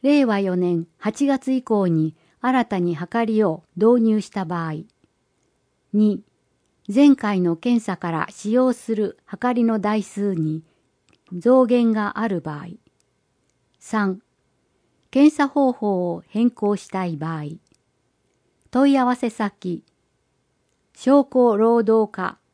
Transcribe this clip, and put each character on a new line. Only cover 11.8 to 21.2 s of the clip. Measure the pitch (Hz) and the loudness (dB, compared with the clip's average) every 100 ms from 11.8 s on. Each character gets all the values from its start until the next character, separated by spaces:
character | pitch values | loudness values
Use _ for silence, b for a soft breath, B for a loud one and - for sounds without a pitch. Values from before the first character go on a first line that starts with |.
| 233 | 2
が | 220 202 202 | 0 -4 -4
あ | 220 | -4
る | 180 | -4
場 | 160 147 | -6 -12
合。 | 170 - _ _ _ _ _ _ _ _ _ _ | -14 -20 _ _ _ _ _ _ _ _ _ _
三、 | - 220 196 190 _ _ _ _ _ _ _ _ _ | -6 -2 -2 -4 _ _ _ _ _ _ _ _ _
検 | 262 294 302 | 4 4 4
査 | 277 | -2
方 | 285 262 | 2 0
法 | 247 208 190 175 | 0 -2 -2 -2
を | 170 - | -6 -8
変 | 214 240 | 0 0
更 | - 208 208 | 0 -2 -2
し | - | -4
た | 190 185 | -6 -6
い | 156 | -6
場 | 156 160 | -6 -8
合。 | 147 160 _ _ _ _ _ _ _ _ _ _ _ | -10 -14 _ _ _ _ _ _ _ _ _ _ _
問 | 247 277 | 0 2
い | 277 | 2
合 | 247 | 0
わ | 247 | -2
せ | 240 | -4
先、 | - 214 _ 180 170 _ _ _ _ _ _ _ _ _ _ _ | -4 -8 _ -10 -10 _ _ _ _ _ _ _ _ _ _ _
商 | _ - 285 | _ 2 2